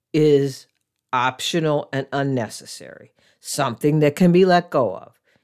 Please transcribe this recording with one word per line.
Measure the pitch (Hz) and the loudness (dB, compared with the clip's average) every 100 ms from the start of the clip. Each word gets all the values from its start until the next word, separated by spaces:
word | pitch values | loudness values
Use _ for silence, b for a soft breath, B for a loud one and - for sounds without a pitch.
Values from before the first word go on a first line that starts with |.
| _ | _
is | 156 151 143 139 131 _ _ _ _ _ | 2 4 4 2 -6 _ _ _ _ _
optional | 127 127 127 - 175 156 147 - | -2 -2 -4 -4 -2 0 -2 -4
and | 135 135 | -8 -6
unnecessary, | 143 139 131 107 - - - 65 - - _ _ _ | -4 -2 -4 -6 -12 -18 -18 -18 -20 -20 _ _ _
something | - - 135 110 147 156 | -12 -6 -6 -2 0 2
that | 147 147 | 0 4
can | 180 | 4
be | 175 185 | 4 4
let | 175 175 | 2 0
go | 156 110 92 | -2 -2 -6
of. | - _ _ _ | -16 _ _ _